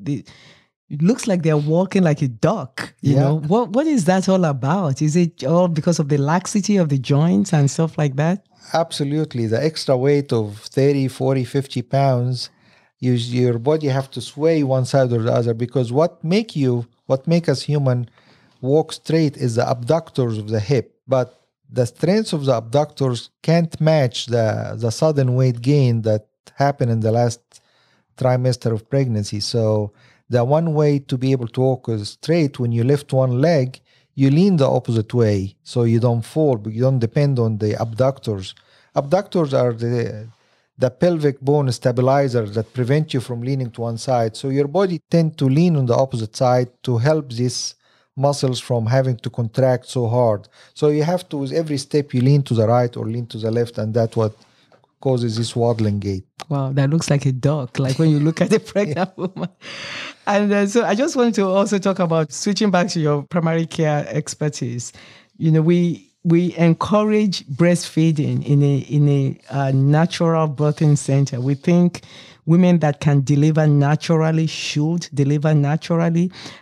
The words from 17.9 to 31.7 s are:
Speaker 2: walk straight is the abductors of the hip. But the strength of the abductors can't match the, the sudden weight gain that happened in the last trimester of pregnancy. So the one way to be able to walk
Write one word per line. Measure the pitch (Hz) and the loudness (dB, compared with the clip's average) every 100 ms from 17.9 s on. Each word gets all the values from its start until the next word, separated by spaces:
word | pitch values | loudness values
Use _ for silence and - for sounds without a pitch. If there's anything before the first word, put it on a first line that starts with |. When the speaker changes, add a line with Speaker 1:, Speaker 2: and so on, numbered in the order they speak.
| 123 120 _ _ _ _ _ | 0 -4 _ _ _ _ _
Speaker 2:
walk | 127 151 156 | 0 0 0
straight | - - 160 151 139 | -6 -2 0 0 -2
is | 127 | -2
the | 113 127 | 0 -2
abductors | 123 120 165 165 - 120 107 | -2 0 -2 -2 -4 -2 -4
of | 107 | -4
the | 110 | -4
hip. | 98 131 - _ - | 0 -2 -2 _ -2
But | 131 120 _ _ _ _ | -2 -2 _ _ _ _
the | 120 120 | -4 -4
strength | - 160 214 220 | -2 0 0 -2
of | 160 | -2
the | 135 117 | 0 0
abductors | 113 143 151 - 135 117 - _ | 0 -2 -2 -2 -4 -4 -8 _
can't | - 170 165 - | 0 2 0 0
match | 156 156 127 - - | 2 2 2 -2 -4
the, | 117 110 107 107 110 | 0 0 -2 -6 -4
the | 117 | -4
sudden | - 160 143 127 127 | 0 0 2 0 2
weight | 131 117 | 0 0
gain | 123 147 127 117 | 0 2 2 2
that | 110 107 - _ _ - | 0 -2 -4 _ _ -2
happened | 139 139 120 | -2 0 -2
in | 113 | 0
the | 110 | 0
last | 117 120 - _ - _ _ _ _ _ - | 0 0 -2 _ -20 _ _ _ _ _ -4
trimester | 127 127 127 120 120 | 0 2 0 -2 -2
of | 110 - | -4 -2
pregnancy. | 139 127 107 101 104 | -2 0 -2 -4 -6
So | - 120 110 107 104 - _ _ - | -4 -2 0 0 -2 -10 _ _ -4
the | 120 | 0
one | 120 151 165 | 2 0 0
way | 151 151 143 | 0 0 0
to | 139 131 | -2 -4
be | 131 | 0
able | 131 117 | -2 -2
to | - | -2
walk | 131 | 0